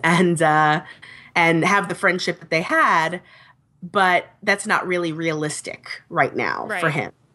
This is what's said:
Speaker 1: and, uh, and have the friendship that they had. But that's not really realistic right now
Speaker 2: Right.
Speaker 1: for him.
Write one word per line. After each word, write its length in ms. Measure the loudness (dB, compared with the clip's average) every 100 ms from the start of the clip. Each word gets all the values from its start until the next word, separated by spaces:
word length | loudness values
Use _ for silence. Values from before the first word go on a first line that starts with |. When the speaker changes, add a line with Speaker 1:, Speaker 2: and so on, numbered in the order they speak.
Speaker 1:
and, 380 | 2 4 4 2
uh, 400 | 2 4 4 2 -4 -20 -20 -20 -6 0
and 300 | 2 4 2
have 240 | 0 0
the 60 | -2
friendship 440 | -2 0 -4 -8
that 100 | -4
they 120 | -4
had. 600 | 0 0 2 2 0 -6 -14 -20 -20 _ _ -18
But 420 | -4 0 2 2 -2 _
that's 240 | -2 -2 0
not 220 | -2 0
really 240 | -2 -4
realistic 920 | -4 -4 -2 -4 -6 -12 -14 -14 -16 -6
right 260 | 0 0 0
now 300 | -4 -4 -6
Speaker 2:
Right. 140 | -2
Speaker 1:
for 80 | -2
him. 220 | -2 -6 -10 _